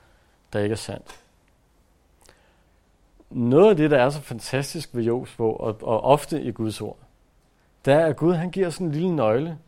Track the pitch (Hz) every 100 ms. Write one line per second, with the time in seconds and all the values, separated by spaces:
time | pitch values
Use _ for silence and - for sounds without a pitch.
0 | _ _ _ _ _ 107 104 110 - 104
1 | - - _ _ _ _ _ _ _ _
2 | _ _ _ _ _ _ _ _ _ _
3 | _ _ _ 131 120 139 214 165 151 143
4 | 127 147 - 117 - 131 139 165 - 120
5 | 113 123 131 - 113 - 113 107 - 113
6 | 131 147 - 151 127 110 110 104 104 -
7 | - _ _ _ _ _ _ _ 135 147
8 | 160 139 160 175 180 190 180 151 175 147
9 | 180 160 110 117 165 156